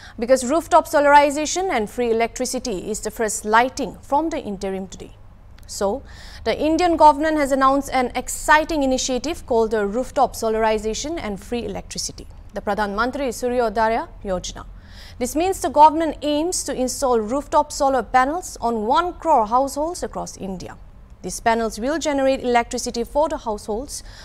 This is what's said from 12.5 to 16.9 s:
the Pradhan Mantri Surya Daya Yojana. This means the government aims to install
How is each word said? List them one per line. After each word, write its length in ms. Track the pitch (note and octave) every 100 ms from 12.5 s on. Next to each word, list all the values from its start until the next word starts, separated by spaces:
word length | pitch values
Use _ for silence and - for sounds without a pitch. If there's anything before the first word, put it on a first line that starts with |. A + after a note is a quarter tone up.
the 60 | G3+
Pradhan 360 | G#3 G3+ G#3 G3+
Mantri 360 | A#3+ C#4 C4+
Surya 380 | G#3 B3 B3 A#3
Daya 380 | G#3+ A3 A#3 E4+ -
Yojana. 420 | G3+ F3+ - - - - - - - -
This 160 | B3 D4
means 240 | F4+ F#4
the 80 | E4
government 480 | C#4 D4+ D4+ D#4+ -
aims 420 | D4 D4 A#3 -
to 100 | -
install 460 | C4 B3+